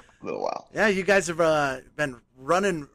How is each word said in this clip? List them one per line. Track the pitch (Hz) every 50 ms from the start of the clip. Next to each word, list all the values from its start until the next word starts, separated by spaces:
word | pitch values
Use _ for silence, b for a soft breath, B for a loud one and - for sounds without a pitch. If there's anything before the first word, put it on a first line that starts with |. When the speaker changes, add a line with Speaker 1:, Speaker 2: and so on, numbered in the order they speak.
| b b b b
Speaker 1:
little | - 92 65 50
while. | 50 50 - - - _ -
Speaker 2:
Yeah, | 151 202 220
you | 196 185 185
guys | 180 196 196 170 165
have, | 170 156
uh, | 170 160 156 151 143 135 131 131 - - -
been | - 151 139 123 117 _ _ _ 131
running, | 131 139 165 185 202 202 180 156 143 -